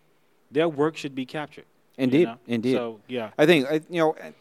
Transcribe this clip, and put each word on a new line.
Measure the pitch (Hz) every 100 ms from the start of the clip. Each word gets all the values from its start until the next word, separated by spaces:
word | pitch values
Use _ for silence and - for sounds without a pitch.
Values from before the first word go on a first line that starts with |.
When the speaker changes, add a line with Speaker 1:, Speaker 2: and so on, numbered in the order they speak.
| _ _ _ _ _
Speaker 1:
their | 139 170
work | 143 151 156
should | 147 135
be | 127
captured. | 160 147 - - _ _ -
You |
Speaker 2:
Indeed, | 131 135 180
Speaker 1:
know? | 233 -
Speaker 2:
indeed. | 117 120
Speaker 1:
So, | 127 117 113 -
yeah. | 127 110 -
Speaker 2:
I |
think, | 156 170 131
I, | 156 156
you | 170
know, | 156 156
and, | 156 -